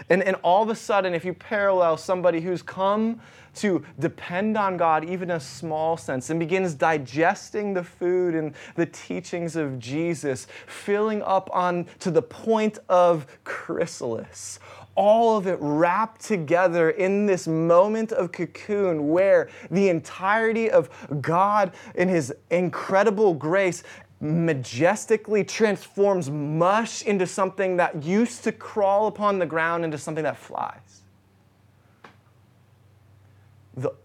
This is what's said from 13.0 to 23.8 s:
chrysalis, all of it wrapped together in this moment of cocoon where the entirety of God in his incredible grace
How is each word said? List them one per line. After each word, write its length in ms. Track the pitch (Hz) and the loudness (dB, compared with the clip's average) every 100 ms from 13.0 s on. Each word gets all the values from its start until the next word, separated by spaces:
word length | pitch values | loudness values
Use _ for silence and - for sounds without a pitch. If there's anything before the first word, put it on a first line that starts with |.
| 175 165 135 - | 4 2 -2 -16
chrysalis, 1120 | - - - - 165 - 123 110 - - - - - - - | -14 -12 -6 -4 -4 -6 -6 -6 -8 -16 -16 -16 -20 -20 -6
all 420 | - 202 226 233 220 | 2 6 6 6 2
of 100 | 190 | 0
it 100 | 175 | -2
wrapped 600 | 147 147 175 190 220 - | 0 2 2 2 -2 -6
together 680 | - 208 143 170 185 170 160 | -4 -4 2 4 4 4 2
in 340 | - 185 202 | 2 0 2
this 220 | 208 180 165 | 2 0 0
moment 640 | 160 165 170 208 220 220 | 0 4 6 6 2 -2
of 220 | 220 175 | -2 -4
cocoon 800 | - 170 - - 202 190 156 147 | -4 -10 -10 -4 0 0 0 2
where 380 | 170 196 180 139 - - | 2 6 4 4 -6 -4
the 180 | 175 196 | 2 2
entirety 800 | 165 - - 190 220 226 226 220 | 2 -4 -4 0 2 2 0 4
of 180 | 175 143 - - 147 | 4 2 -4 -8 -6
God 520 | 131 165 202 208 196 - - | 0 2 4 2 0 -2 -8
in 140 | 180 180 | -2 2
his 260 | 175 127 - - | 2 -2 -8 -2
incredible 840 | 170 180 - - 190 208 202 214 | 0 0 -4 0 2 4 4 2
grace 520 | 156 151 190 190 170 | 2 0 0 0 -2